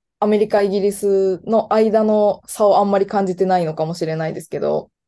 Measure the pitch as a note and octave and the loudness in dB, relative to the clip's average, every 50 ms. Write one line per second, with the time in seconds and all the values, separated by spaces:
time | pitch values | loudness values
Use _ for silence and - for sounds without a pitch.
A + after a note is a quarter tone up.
0 | _ _ _ _ G#3+ G#3 G#3+ G#3 G#3+ G#3 - G#3 G3+ G3 G3 G3+ F#3+ G#3 G3 G3 | _ _ _ _ 0 0 2 2 2 2 2 0 0 0 0 0 -2 -2 -2 -2
1 | G#3 G3+ G3 F#3+ F#3+ F#3+ F#3 E3+ - - A3 G#3+ - - - - A3 A3 G#3 A3 | -2 0 0 2 2 0 -2 -4 -4 -2 0 0 0 0 2 2 2 2 2 2
2 | A3 G#3+ G#3+ G#3+ G#3 G#3 - - _ - - - G#3+ G3+ D#3+ G3 G3+ G3+ G3 F#3+ | 2 2 2 2 2 2 0 -2 _ -14 -4 0 2 4 4 4 2 2 2 0
3 | G3 F#3+ G#3+ G3 G3 F#3 F3+ F3+ F#3+ F#3 F#3 F3+ E3+ D#3 D#3 E3 D#3 D#3+ F3 - | 0 0 -2 -2 -2 -2 -2 -2 0 0 2 0 0 -2 -4 -4 -4 -6 -4 -6
4 | E3 D#3+ D#3+ D#3+ D#3+ D#3+ D#3 D3 D#3 - - C#3+ D3 D3 D3+ D3+ - - _ _ | -6 -6 -4 -6 -6 -6 -8 -10 -12 -10 -8 -4 -2 -2 -2 -2 -4 -8 _ _
5 | _ | _